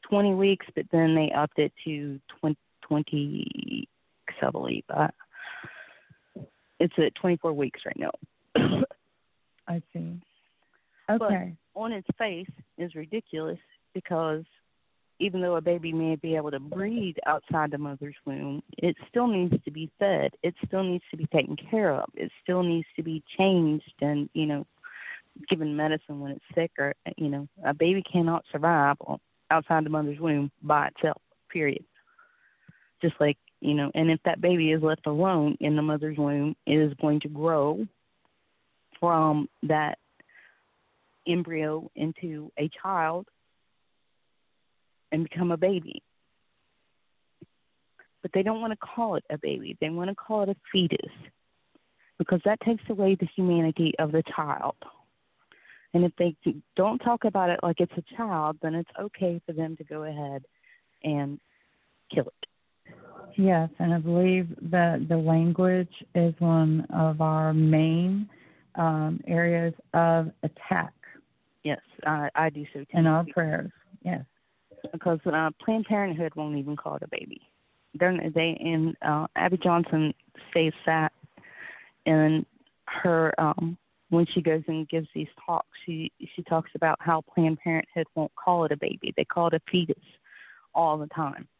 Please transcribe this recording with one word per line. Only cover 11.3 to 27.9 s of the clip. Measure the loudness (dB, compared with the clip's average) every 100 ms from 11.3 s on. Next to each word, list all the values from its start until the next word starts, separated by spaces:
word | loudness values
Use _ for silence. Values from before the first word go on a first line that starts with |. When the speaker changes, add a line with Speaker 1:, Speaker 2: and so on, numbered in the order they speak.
| 0 -2 -12 _
Speaker 1:
on | -10 -8
its | -8 -8 -6
face | -4 -6 -12 -18 -20 -12
is | -10
ridiculous, | -10 -8 -10 -8 -8 -8 -8 _ _ _
because | -14 -4 -2 -2 -4 -8 _ _ _ _ _ _ _
even | -4 -2
though | 0 0
a |
baby | 0 -2 -2
may | -2 0 -2
be | -2 -2
able | -2
to | -6
breathe | -8 -6 -4 -4 -4 -4
outside | -2 -2 -2 -2 -2
the | -4
mother's | -8 -8 -12 -12 -10
womb, | -8 -6 -8 -10 -4
it | -2 -2 -4
still | -2 0
needs | 0 0 -2
to | -4
be | -10 -12 _
fed. | 0 2 0 -2
It | -6 -4 -6
still | -4
needs | -2 -4 _
to | -10
be | -2
taken | 0 0 -6
care | -4 0 2
of. | 0 -4
It | -8 -10 -10
still | -2 0
needs | 2 0 -2 -8
to |
be | -6 -6 -10 2
changed | 4 6 4 2 -4 _
and, | -2 0 -2
you | -2
know, | -2 -2 -6 _ -20 -18 -16 -16 _ -20 -4
given | -2 0
medicine | 0 0 0 _ -10
when | -8
it's | -10 _
sick. | -2 -2 -2
Or, | -4 -4 -12 -4
you | -4
know, | -2 -6 -6
a | -4
baby | 2 2